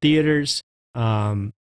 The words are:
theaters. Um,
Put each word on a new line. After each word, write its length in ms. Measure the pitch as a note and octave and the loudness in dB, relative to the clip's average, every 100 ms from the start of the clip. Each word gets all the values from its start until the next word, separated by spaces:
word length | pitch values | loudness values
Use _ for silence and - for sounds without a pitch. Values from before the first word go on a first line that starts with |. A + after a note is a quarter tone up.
theaters. 600 | D3 D#3 D3+ D3 C#3 - - _ _ | 2 2 2 0 -2 -6 -10 _ _
Um, 600 | A#2+ A2+ G#2+ G#2 G#2 G#2 - _ | -4 -2 0 0 -2 -6 -10 _